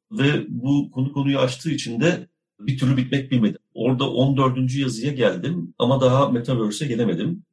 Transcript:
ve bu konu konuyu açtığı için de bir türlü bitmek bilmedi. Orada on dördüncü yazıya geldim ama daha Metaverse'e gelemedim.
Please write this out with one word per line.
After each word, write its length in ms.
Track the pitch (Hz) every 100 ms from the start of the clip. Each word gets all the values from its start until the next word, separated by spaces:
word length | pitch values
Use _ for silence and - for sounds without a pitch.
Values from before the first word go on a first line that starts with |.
| -
ve 320 | 110 139 147 -
bu 420 | 120 131 143 143
konu 220 | 131 135
konuyu 260 | 143 139 135
açtığı 320 | 127 - 165
için 300 | 139 117 117
de 280 | 160 - - _ _ _
bir 180 | - 127
türlü 180 | 127 131
bitmek 340 | 127 139 131
bilmedi. 280 | 123 104 - _
Orada 360 | - 120 127 139
on 260 | 117 135 139
dördüncü 440 | 131 131 127 135
yazıya 320 | 135 - 143
geldim 640 | 127 107 90 - 87 85 -
ama 220 | 123 135
daha 280 | 127 131 139
Metaverse'e 600 | 123 120 120 107 - 143
gelemedim. 560 | 117 110 85 147 175 -